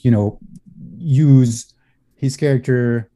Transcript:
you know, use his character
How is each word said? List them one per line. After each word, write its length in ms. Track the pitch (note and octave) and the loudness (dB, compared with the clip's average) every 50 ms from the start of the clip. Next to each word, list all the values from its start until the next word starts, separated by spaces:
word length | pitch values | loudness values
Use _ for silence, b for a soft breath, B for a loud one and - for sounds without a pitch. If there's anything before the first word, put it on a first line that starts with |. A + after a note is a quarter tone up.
you 80 | - B2+ | -2 0
know, 280 | A#2 G#2 G2+ G#2 - - - - - - _ - - - - - - | 0 0 0 -4 -6 -10 -16 -20 -20 -20 _ -20 -20 -20 -20 -20 -18
use 800 | - E3+ D#3+ C3+ C3+ D#3 C#3+ C3+ C3 B2+ A#2+ A#2 A#2 - _ _ _ _ _ _ _ _ _ _ | -10 -6 -2 0 2 4 4 4 4 4 2 -2 -8 -12 _ _ _ _ _ _ _ _ _ _
his 220 | _ - C3+ C#3 | _ -8 -8 -6
character 720 | - D3+ C#3+ C3+ B2+ C3 - B2+ B2 B2 A#2+ A#2 A#2 A2+ - _ | -4 -2 -2 -2 -2 -2 -2 -2 -2 -2 -2 -4 -4 -6 -10 _